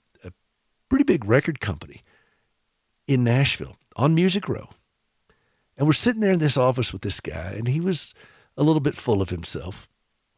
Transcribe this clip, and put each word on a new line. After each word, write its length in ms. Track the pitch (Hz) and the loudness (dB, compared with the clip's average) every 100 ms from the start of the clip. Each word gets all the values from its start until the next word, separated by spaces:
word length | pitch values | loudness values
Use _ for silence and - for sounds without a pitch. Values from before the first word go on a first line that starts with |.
| _ _ | _ _
a 100 | 92 - _ _ _ _ - | -20 -20 _ _ _ _ -2
pretty 140 | 135 | 2
big 200 | 277 165 | 2 0
record 360 | 101 127 170 143 | 2 2 2 -4
company 420 | - 76 - - _ _ _ _ _ _ _ _ _ _ - | -6 -8 -12 -20 _ _ _ _ _ _ _ _ _ _ -2
in 180 | 131 | 2
Nashville 540 | 117 123 139 - 67 - _ - | 4 4 2 -2 -8 -14 _ -2
on 180 | 143 | 2
Music 360 | 165 185 196 - | 4 2 0 -4
Row. 180 | - - _ _ _ _ _ _ _ _ _ _ - | -8 -10 _ _ _ _ _ _ _ _ _ _ -2
And 80 | 147 | 0
we're 80 | |
sitting 260 | 143 240 226 | 2 2 2
there 120 | 202 | 2
in 80 | 180 | 2
this 180 | 151 135 | 2 2
office 340 | 127 127 117 | 2 2 -2
with 80 | 92 | -4
this 200 | - - | -6 -8
guy, 320 | - 82 87 | -8 -10 -10
and 160 | 98 120 | -6 -2
he 120 | 151 | 0
was 320 | 185 175 - - - _ _ - | 0 -2 -6 -12 -20 _ _ 0
a 60 | |
little 180 | 151 156 | 2 2
bit 140 | 139 | 0
full 280 | - - 101 | -2 0 0
of 80 | 92 | 0
himself. 580 | 85 85 78 85 - - _ _ _ _ | -6 -8 -10 -10 -14 -18 _ _ _ _